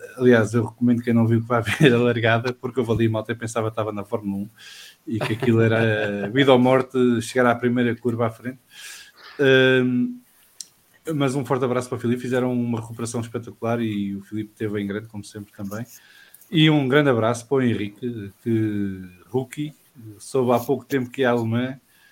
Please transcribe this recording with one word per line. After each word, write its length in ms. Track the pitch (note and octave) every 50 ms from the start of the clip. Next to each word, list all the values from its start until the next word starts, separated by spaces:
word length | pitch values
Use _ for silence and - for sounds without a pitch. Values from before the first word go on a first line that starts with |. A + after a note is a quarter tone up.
| - - - B2+
aliás, 360 | B2+ B2 B2 A2+ G#2+ G#2 A2
eu 120 | A#2+ A2
recomendo 360 | A#2 - - B2 A#2+ A#2+ A#2
quem 120 | - B2 A#2
não 140 | A#2 A2+ A2
viu 140 | A#2 A2+
que 60 | A2+ A#2
vá 120 | B2 A#2
<laughs> 0 |
ver 340 | A2 G#2 - - D#3 C3 A#2+
a 40 | A#2
largada, 560 | A#2+ A#2+ A#2 A2+ A2 A2+ A2+ A#2 A#2+ B2+ B2
porque 260 | - - A#2+ A2+ C3+
eu 100 | A#2 A2+
ali 200 | A2+ G#2+ A#2 A2
malta 240 | A2 A2 G#2+ - A2+
e 20 |
pensava 320 | A#2 A#2 A2+ - A#2 A2 A2
que 60 | A2
estava 180 | - G#2+ G#2+
na 140 | G#2 G#2 G2
Fórmula 380 | - A#2 A2 G#2 G2+ G2 G2 G2+
um 60 | - - - - - - - - - - _ _
e 140 | - A#2 G#2+
que 140 | - - A2+
aquilo 260 | A2 C3+ B2 A2+ A2+
era 720 | A2+ A2 A2+ A2+ A2+ A2+ G#2+ G#2+ G#2+ G#2 G2+ G2+ G2+ G2+
vida 240 | A#2 C3+ C#3 C#3 C3
ou 60 | B2
morte, 600 | B2 B2+ C3 B2+ A#2 - - C3 B2 B2 A#2+ A2+
chegar 260 | A2+ - - B2+ B2 A#2+
à 80 | A#2
primeira 380 | A#2+ B2 A#2+ A#2+ B2+ A#2+ A#2+ A2 -
curva 300 | - B2 A2+ A2+ A#2+ A2+
à 20 |
frente. 300 | A#2 - A2 B2 C3 - _ _ - - - - - - - - _ - - - - -
Ehm, 760 | C#3+ C3+ C3+ C3 C3 C3 C3 B2+ B2+ B2+ B2 B2 B2 B2 - - - _ _ _ _ _ _ - - - _ _ _ _ _ _ _ D#3 D#3+
mas 220 | C#3+ C#3 C3 B2
um 80 | C#3+ B2+
forte 220 | A#2 C#3 B2+ C3+
abraço 240 | A#2+ B2 B2 B2 -
para 80 | C3 A2+
o 20 |
Filipe, 220 | A#2 A#2 A#2+ B2
fizeram 320 | B2+ B2 B2+ B2+ B2 B2+ B2
uma 260 | B2 A#2+ A#2+ A#2+ A2+
recuperação 400 | A2+ A2+ A#2 A2+ A#2 A2+ - B2
espetacular 600 | A2+ A#2 - A#2+ A#2 - G2 - A2+ A2+ A#2 A#2+
e 340 | A#2 A2+ G#2 G2+ G2+ G2 G2
o 60 | G2
Filipe 320 | G2 - G#2+ A2 G#2 - _ -
teve 240 | A2+ G#2 G2+ G#2+
em 60 | G2+ G2
grande, 200 | G2 G#2+ A2+ A2+
como 180 | - G#2 G2+
sempre 260 | - - G#2+ G2+ -
também. 340 | _ - G2+ G2 G#2 G#2+ A#2+ - - - - - - - - - - _ - _
E 200 | G#3 D#3+ D#3 D#3
um 180 | D3+ D3+ C3+ B2+
grande 220 | C3 D3+ D3 C#3
abraço 360 | B2+ A2+ A2 A2+ A#2+ A#2 - -
para 100 | C#3 C3+
o 40 |
Henrique, 720 | B2+ A#2+ A2 F#2+ G#2 G#2 - - C3 B2 A#2 A2 G2+ G2+ - _
que 600 | - A#2+ A2+ A2 A2 G#2+ G#2 G#2 G2+ G2 F#2+ F#2 F#2 F2+ F2+ F2+ - -
rookie, 460 | - B2+ C3 A#2 - D3+ D3 D3+ D3+ _ _ _ _ B2 A2+ A2 G#2 G2+
soube 360 | - - - C3+ B2+ B2 B2
há 60 | A#2
pouco 260 | A#2+ - C#3 A#2 -
tempo 240 | - C#3+ C3+ B2 B2
que 140 | - C3+ C3
é 20 |
alemã, 520 | B2 A#2+ A#2+ A#2 A2+ A2+ A#2+ B2 C3 C3+ - _ _ _ _ _ _